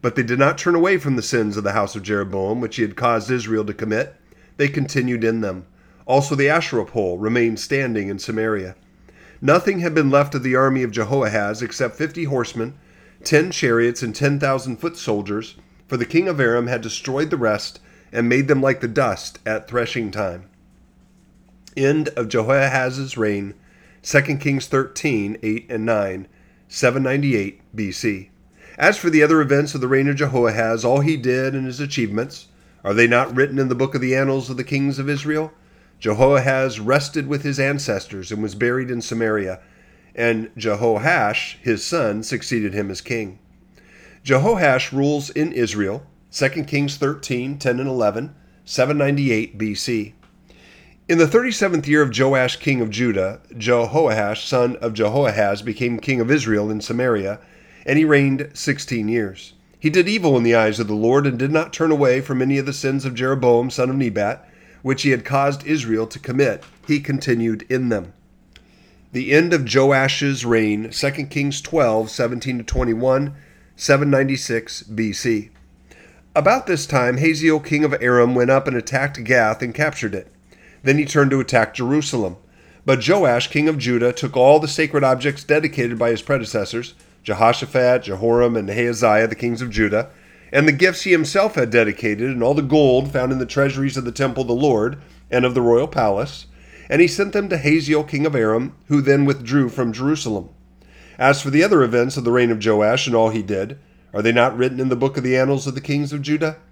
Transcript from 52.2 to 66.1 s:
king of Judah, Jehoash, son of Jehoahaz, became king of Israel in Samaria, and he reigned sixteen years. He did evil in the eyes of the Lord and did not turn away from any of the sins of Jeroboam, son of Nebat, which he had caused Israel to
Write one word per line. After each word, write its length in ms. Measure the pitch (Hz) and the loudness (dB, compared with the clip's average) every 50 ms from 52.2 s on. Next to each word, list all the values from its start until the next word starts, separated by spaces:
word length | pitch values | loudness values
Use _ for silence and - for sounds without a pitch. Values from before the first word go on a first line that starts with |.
| 131 135 139 131 127 123 - | 2 2 4 2 2 0 -2
king 240 | - - 147 139 123 | -4 -2 -2 0 0
of 100 | 117 110 | -2 -2
Judah, 500 | 104 104 123 120 107 95 92 95 107 - _ _ - | -2 -2 0 0 0 0 -2 -2 -4 -8 _ _ -16
Jehoash, 920 | 113 107 113 123 120 117 110 - 156 160 135 110 110 104 101 110 107 - | -8 0 2 2 2 2 2 2 2 2 2 2 0 0 -2 -4 -6 -6
son 300 | - - 127 123 123 123 | -2 0 2 2 0 0
of 180 | - - 117 110 | -2 -6 -6 -2
Jehoahaz, 680 | 104 110 104 110 139 143 127 104 107 104 101 98 104 104 | 0 0 0 2 2 0 0 2 2 0 0 0 -4 -4
became 380 | 117 107 - 127 120 120 110 | -8 -6 -4 -2 -2 -2 -4
king 200 | - - 135 123 | -2 -2 0 0
of 100 | 113 117 | 2 2
Israel 420 | 143 151 135 113 107 104 104 107 110 | 2 0 2 0 0 0 0 -2 -4
in 80 | 110 | -6
Samaria, 580 | - - 120 117 127 127 117 104 98 95 104 - - _ _ - _ _ - - - | -6 -6 -4 -2 0 0 0 0 -2 -4 -8 -8 -12 _ _ -20 _ _ -20 -12 -4
and 120 | - 139 151 | 0 2 2
he 80 | 156 | 4
reigned 440 | 151 147 143 139 139 135 131 143 - - | 6 4 4 4 4 0 -2 -4 -8 -10
sixteen 540 | - - 147 139 139 - - 127 117 107 107 | -8 -4 -4 -4 -4 -4 -6 -4 -4 -2 -2
years. 440 | 113 120 107 98 95 - - - _ _ _ _ _ _ | -2 -2 -2 -4 -8 -14 -20 -20 _ _ _ _ _ _
He 120 | - 156 | -2 2
did 180 | 151 185 175 202 | 2 2 2 2
evil 300 | 214 220 175 156 139 123 | 0 0 2 2 2 4
in 40 | 117 | 4
the 120 | 117 117 | 4 4
eyes 260 | 113 110 110 104 101 | 4 4 2 0 -2
of 80 | 117 104 | -2 -2
the 60 | 107 | -2
Lord 320 | 107 107 117 131 143 143 | 0 2 4 4 4 2
and 120 | 139 123 117 | 2 -2 -2
did 140 | 131 139 151 | -2 0 0
not 220 | 156 165 165 - | 0 -2 -2 -4
turn 160 | - 160 160 | -2 0 2
away 320 | 156 143 143 131 123 131 139 | 2 4 4 2 2 2 0
from 180 | - 135 127 | -4 -2 0
any 160 | 127 131 139 | 0 2 0
of 80 | 139 131 | 0 -2
the 80 | 139 139 | -4 -6
sins 320 | - - 135 135 139 131 | -4 -4 -2 -2 -2 -4
of 100 | 135 123 | -6 -6
Jeroboam, 540 | 117 127 131 139 135 123 123 120 117 123 131 | -4 -2 -2 -2 0 2 4 4 4 2 0
son 220 | - - 123 127 | -2 -2 -2 -2
of 60 | 131 | 0
Nebat, 520 | 139 135 120 98 104 101 104 117 - - _ _ _ _ - - - | 0 -2 -2 0 0 -2 -2 -2 -6 -12 _ _ _ _ -20 -20 -8
which 220 | - 131 135 135 - | -4 -4 -2 0 2
he 80 | 143 | 0
had 160 | 131 113 - | 0 0 -2
caused 400 | - 135 139 139 143 143 143 139 | -2 0 2 2 2 0 -4 -2
Israel 400 | 143 156 151 123 113 113 110 113 | -2 -2 -2 0 -2 0 0 -2
to 120 | 110 | -4